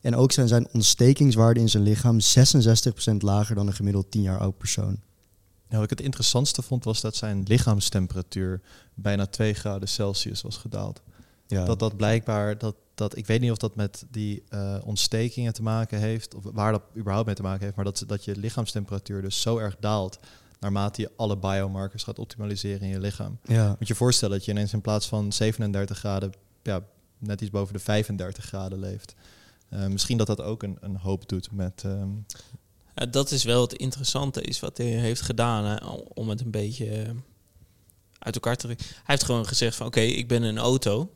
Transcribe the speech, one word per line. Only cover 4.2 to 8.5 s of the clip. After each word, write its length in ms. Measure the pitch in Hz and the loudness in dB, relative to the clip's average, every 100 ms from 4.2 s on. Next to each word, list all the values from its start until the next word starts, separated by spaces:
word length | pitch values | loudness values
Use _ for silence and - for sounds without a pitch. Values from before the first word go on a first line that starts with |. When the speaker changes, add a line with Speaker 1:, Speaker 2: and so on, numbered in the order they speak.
Speaker 1:
jaar 180 | 98 95 | 2 2
oud 180 | 98 95 | 0 -2
persoon. 420 | - - 101 101 - _ _ _ _ _ _ | -4 -2 -2 -4 -8 _ _ _ _ _ _
Speaker 2:
Nou, 120 | 110 | 0
wat 20 | |
ik 60 | 107 | 0
het 120 | - | 0
interessantste 600 | 143 127 120 123 143 - | -4 0 2 2 2 -2
vond, 220 | 123 123 | -2 -2
was 180 | 117 107 | 0 -2
dat 140 | 110 - | -2 -4
zijn 280 | 107 101 98 | -4 -2 2
lichaamstemperatuur 1120 | 113 - 104 - 101 92 92 87 - 92 | 4 4 2 2 0 0 -2 -6 -4 -2